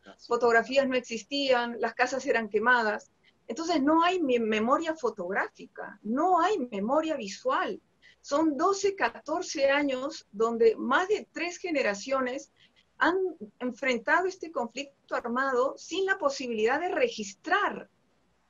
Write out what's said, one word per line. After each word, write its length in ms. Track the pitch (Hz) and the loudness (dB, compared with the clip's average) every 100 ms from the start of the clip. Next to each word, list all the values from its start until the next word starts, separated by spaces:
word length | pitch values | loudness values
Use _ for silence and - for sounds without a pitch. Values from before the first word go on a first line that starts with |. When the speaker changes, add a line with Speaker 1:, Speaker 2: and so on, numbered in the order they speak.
Speaker 1:
Así 100 | - | -20
es. 160 | - - | -20 -4
Speaker 2:
Fotografías 600 | 240 240 226 226 269 262 | 2 4 4 4 2 2
no 80 | 254 | 0
existían, 840 | 247 226 - 285 269 240 240 233 | -2 -8 -4 -2 2 2 2 -2
las 160 | 226 - | -4 0
casas 280 | 254 262 277 | -2 0 -2
eran 220 | 233 214 | -2 0
quemadas. 600 | 208 233 247 214 214 - _ _ _ - | 0 4 4 2 -2 -8 _ _ _ -10
Entonces 340 | 240 330 320 | -6 -2 2
no 220 | 277 320 | 4 4
hay 180 | 339 370 | 4 2
me-, 180 | 285 240 | 2 2
memoria 540 | 220 214 226 302 330 | 2 0 2 2 0
fotográfica, 1080 | 320 226 - 175 220 415 - - - - 208 | -4 -4 -4 -4 -2 -4 -8 -18 -14 -14 -10
no 360 | 202 254 349 349 | -4 0 4 4
hay 200 | 349 415 247 | 4 0 -4
memoria 440 | 202 208 294 320 285 | -4 0 0 0 -4
visual. 680 | 202 - 254 311 311 - _ _ _ _ | -6 -6 -2 -2 -2 -6 _ _ _ _
Son 380 | - 285 320 277 | -4 0 2 2
doce, 360 | 359 392 403 | 0 2 0
catorce 760 | 392 233 - - 330 359 320 269 | 0 -2 -4 -6 -6 -4 0 2
años 580 | 285 285 254 277 320 - | 2 0 -2 -6 -10 -12
donde 440 | 202 226 233 226 214 | -2 -2 4 4 4
más 320 | 220 285 370 | 2 0 2
de 220 | 427 - | 0 -2
tres 280 | 311 349 349 | -6 -6 -6
generaciones 920 | 359 285 220 196 262 269 247 269 - _ _ _ _ - | -4 -2 0 -2 -4 -2 -2 -6 -12 _ _ _ _ 0
han 180 | 294 381 370 311 208 - | 2 2 -2 -6 -14 -8
enfrentado 680 | 247 247 269 233 262 320 370 | -8 -2 -2 0 2 2 2
este 240 | 359 330 | -4 -8
conflicto 640 | 330 240 254 285 _ _ 277 | -6 -6 -8 -12 _ _ -6
armado 600 | 240 247 269 247 269 - | -4 -2 0 2 0 -2
sin 280 | - 339 381 | -6 -2 0
la 120 | 381 | 0
posibilidad 640 | 294 269 247 220 220 285 | -2 -2 -4 0 0 0
de 80 | 359 | -2
registrar 1000 | 330 240 - 202 - 311 381 392 208 - _ _ _ _ _ _ | 0 -2 -2 -10 -10 -2 0 0 -4 -12 _ _ _ _ _ _